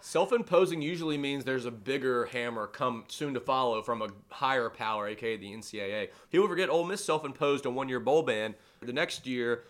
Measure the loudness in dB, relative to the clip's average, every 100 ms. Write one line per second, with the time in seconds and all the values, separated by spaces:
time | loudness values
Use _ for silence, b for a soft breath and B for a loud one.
0 | -2 0 4 2 4 6 6 2 -2 -2
1 | -2 -2 -2 -2 -2 -2 -2 -6 -2 0
2 | 2 0 0 -2 -4 -4 -6 -2 -2 -2
3 | -8 -6 -4 -2 0 2 2 0 0 -2
4 | -4 -8 -18 -2 2 2 0 -2 -4 -2
5 | -4 -4 -4 -4 -6 -12 -10 -6 -4 -4
6 | -6 B B 4 4 2 2 2 0 -2
7 | 0 0 -2 0 2 2 0 -2 -2 -2
8 | 4 4 4 2 0 -6 b b -6 -2
9 | -2 -2 -4 -2 0 0